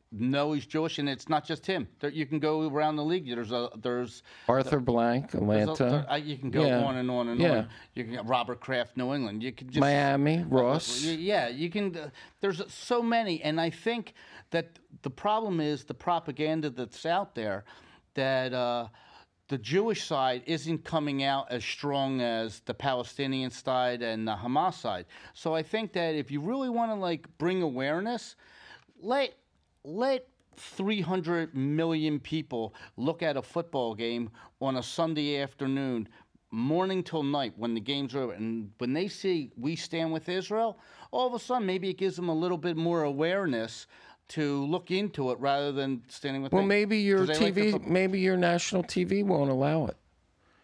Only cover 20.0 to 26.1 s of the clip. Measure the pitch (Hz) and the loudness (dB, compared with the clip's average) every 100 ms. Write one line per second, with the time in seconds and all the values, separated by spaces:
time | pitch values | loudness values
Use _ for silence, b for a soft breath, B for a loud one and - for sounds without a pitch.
20 | - 143 131 123 151 160 151 160 - 165 | 0 2 2 0 -2 -4 -2 -4 0 -2
21 | 147 139 139 135 - 120 - - 143 139 | 0 0 0 0 -2 -4 -4 -4 -2 0
22 | 135 131 120 113 110 - - 110 139 123 | 0 0 0 0 -2 -6 -10 -2 0 -2
23 | - - 135 135 127 - 135 127 127 120 | -4 -4 -2 -2 -4 -6 -2 2 2 0
24 | 117 113 110 101 120 143 180 - 117 90 | -4 -2 -2 -4 0 0 0 -2 -6 -6
25 | 87 B B - 160 160 151 220 208 180 | -8 B B -8 -2 -2 0 -4 -2 -2
26 | 165 | 0